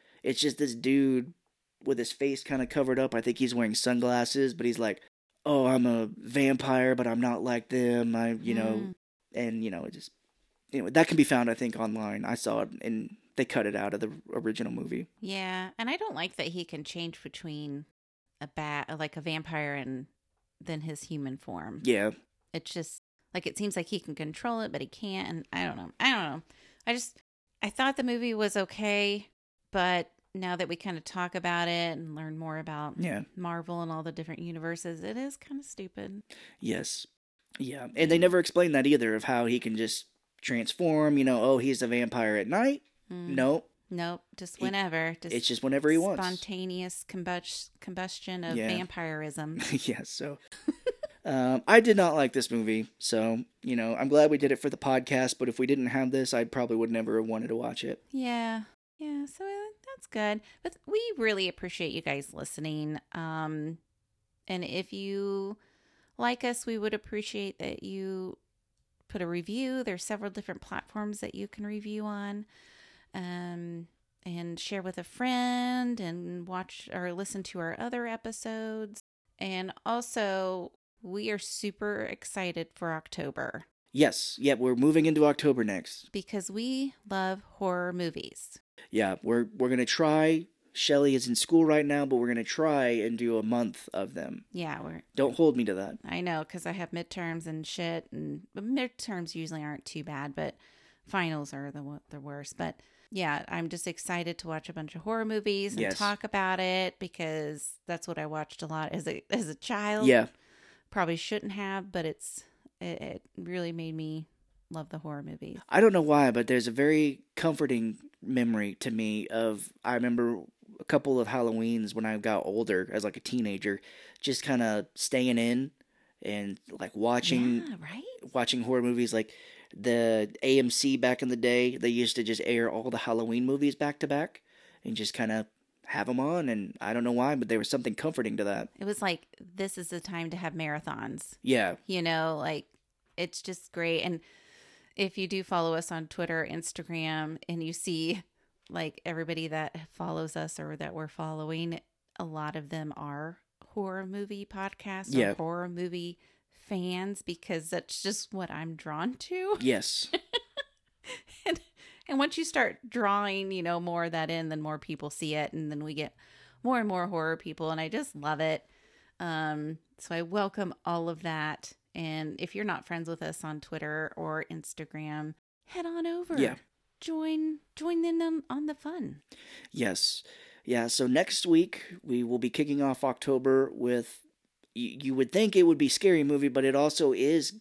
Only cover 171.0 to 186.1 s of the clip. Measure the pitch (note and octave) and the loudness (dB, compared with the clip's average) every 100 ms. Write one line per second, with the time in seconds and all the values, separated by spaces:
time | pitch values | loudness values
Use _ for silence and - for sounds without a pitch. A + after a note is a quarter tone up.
171 | E3 E3 E3+ D#3 D3+ - - - _ - | -2 -4 -4 -2 -4 -6 -12 -20 _ -8
172 | D#3+ D#3 D#3 - F3 G3 G#3+ F3 - E3+ | -6 -4 -6 -6 -8 -4 -4 -4 -6 -8
173 | E3 E3 D#3+ D#3+ D#3 D3+ - D#3 D3+ D3+ | -6 -6 -6 -6 -8 -10 -10 -8 -4 -4
174 | D#3 - D#3+ D#3 - D#3+ - - D#3 D#3 | -4 -6 -4 -4 -6 -10 -12 -14 -12 -10
175 | D#3 D3+ D3+ D#3 _ _ _ F4+ E4+ E4+ | -8 -6 -8 -10 _ _ _ -8 -6 -4
176 | E4+ E4+ F4 D4 C4 B3+ _ _ _ _ | -4 -4 -4 0 0 -2 _ _ _ _
177 | - D#4+ D#4 D#4 D#4 D4+ _ - D#4+ E4+ | -6 -4 -2 0 -2 -4 _ -8 -2 0
178 | E4+ E4 E4 D#4+ - C4+ D4+ D4 - F4 | 2 2 2 -2 -4 -4 -4 -6 -8 -6
179 | A3+ D3 _ - - - - - A2+ F2 | -6 -8 _ -20 -20 -20 -12 -2 0 0
180 | - - - - - - - A#2+ A#2 - | -2 -2 -10 -20 -20 -12 -2 0 2 2
181 | B2+ C3+ F#3 - F3+ E3 F#3 - - F3 | 4 4 4 2 6 6 6 0 -14 -14
182 | - B2 A#2 B2 A#2 - D3 C#3+ C#3 B2+ | -2 0 2 0 0 0 0 2 0 0
183 | C3+ B2 - C3+ C3 C3 C3+ - B2 B2 | -2 -2 0 2 6 6 4 0 0 0
184 | A#2 - _ _ _ _ _ A2+ A#2+ C3 | -2 -12 _ _ _ _ _ -8 -8 -4
185 | C3+ C3 B2+ F#3+ G#3+ F#3+ E3+ D3+ C#3 - | -2 2 4 4 6 8 8 8 6 6
186 | G3 | 6